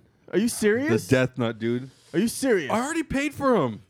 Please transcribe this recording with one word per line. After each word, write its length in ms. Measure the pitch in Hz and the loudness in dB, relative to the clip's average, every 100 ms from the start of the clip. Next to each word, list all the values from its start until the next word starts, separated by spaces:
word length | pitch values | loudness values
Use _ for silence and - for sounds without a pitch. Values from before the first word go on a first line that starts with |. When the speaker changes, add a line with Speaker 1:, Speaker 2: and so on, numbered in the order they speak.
| _ _ - | _ _ -4
Speaker 1:
Are 60 | - | 0
you 100 | 233 | 0
serious? 580 | - 208 233 285 214 - | 0 2 2 2 0 2
Speaker 2:
The 80 | |
death 240 | 127 127 - | 2 2 0
nut, 220 | 117 110 | -4 -2
dude. 280 | 113 123 131 - _ | -4 -4 -6 -18 _
Speaker 1:
Are 60 | 160 | -2
you 80 | 226 | -2
serious? 440 | - 262 196 135 | 0 0 2 0
Speaker 2:
I 80 | 214 | -2
already 200 | 269 330 | -2 -4
paid 280 | 294 269 294 | -2 -2 -4
for 240 | 277 277 220 | -2 2 2
'em. 260 | 127 104 | 2 -4